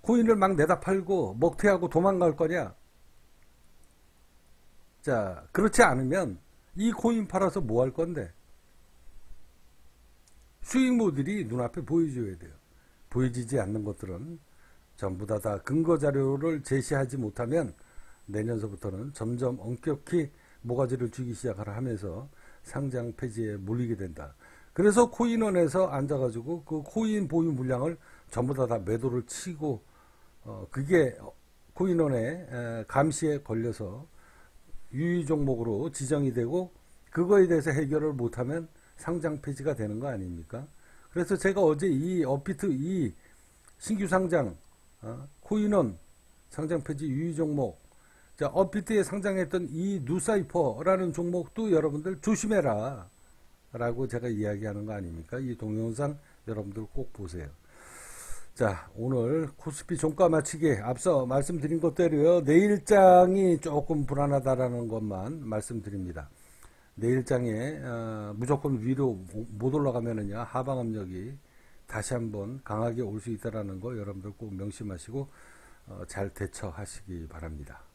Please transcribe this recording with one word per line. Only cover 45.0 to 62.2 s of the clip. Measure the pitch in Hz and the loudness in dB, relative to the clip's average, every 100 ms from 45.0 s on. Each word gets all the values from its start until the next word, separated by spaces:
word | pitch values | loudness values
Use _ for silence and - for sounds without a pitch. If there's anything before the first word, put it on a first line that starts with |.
어, | 110 123 139 - | -14 -14 -14 -20
코인원 | - 214 208 202 123 87 - - _ - _ | -4 0 4 4 2 -2 -18 -20 _ -20 _
상장 | - 156 165 | -8 -4 -4
폐지 | 147 143 151 | -4 -6 -4
유의 | 131 165 151 | -4 -4 -2
종목, | 160 147 120 - _ - _ _ _ - | -2 0 -2 -4 _ -20 _ _ _ -4
자, | 147 | -2
업비트에 | 170 190 208 175 214 | 2 2 0 0 0
상장했던 | 185 202 202 190 175 190 170 | 2 -2 -2 -2 0 -2 -4
이 | 156 190 190 | -4 -2 -2
누사이퍼라는 | 123 175 - 214 160 175 143 110 170 190 185 | -2 -2 2 0 0 0 0 2 2 2 2
종목도 | 156 175 175 156 - 220 | -2 -2 -2 -4 -4 2
여러분들 | 160 151 147 165 190 | 4 4 -2 -6 -4
조심해라 | - 220 214 214 143 107 117 135 90 _ - - - _ _ | 0 0 2 2 2 0 -2 -8 -16 _ -20 -20 -20 _ _
라고 | 117 120 117 127 | -4 -2 -2 -2
제가 | 117 120 | -2 -2
이야기하는 | 107 104 101 107 101 107 | -2 -2 -2 -4 -6 -6
거 | |
아닙니까? | 104 90 82 80 123 | -8 -8 -10 -10 -8
이 | 131 117 | -6 -6
동영상 | 107 107 113 113 143 147 - - - | -4 -4 -4 -2 -4 -6 -16 -18 -10
여러분들 | 107 98 101 110 | -8 -8 -8 -6
꼭 | - 98 | -4 -6
보세요. | - 95 87 71 73 - - - - - - - - - | -8 -10 -10 -10 -14 -20 -20 -20 -20 -18 -18 -10 -8 -8
자, | - 113 90 - - | -2 -2 -2 -10 -8
오늘 | 120 131 117 156 156 - | -2 0 0 0 -2 -6
코스피 | - 147 - 170 | -10 -10 -8 -2
종가 | 156 151 180 | -2 4 4
맞추기 | 160 151 156 156 113 | 4 0 0 2 2
앞서 | 107 127 185 147 123 | 0 -2 2 2 2
말씀드린 | 135 139 175 147 165 | 0 0 -2 -2 0
것대로요. | 165 147 175 151 | 0 4 4 6